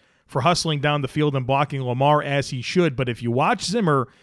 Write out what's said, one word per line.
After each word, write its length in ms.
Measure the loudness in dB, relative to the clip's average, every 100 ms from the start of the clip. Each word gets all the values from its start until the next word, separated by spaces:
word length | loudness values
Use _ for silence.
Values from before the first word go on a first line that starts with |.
| _ _
for 180 | _ 0
hustling 360 | 2 2 0 -2
down 220 | 0 0
the 60 | -2
field 260 | 0 0
and 100 | 0
blocking 380 | 0 0 0 -4
Lamar 400 | -4 2 4 4
as 280 | 2 -2 -2
he 120 | -6
should, 320 | -2 0 2
but 140 | 0 -4
if 160 | -4
you 80 | -2
watch 320 | 0 2 0
Zimmer, 420 | -2 0 2 2 0 _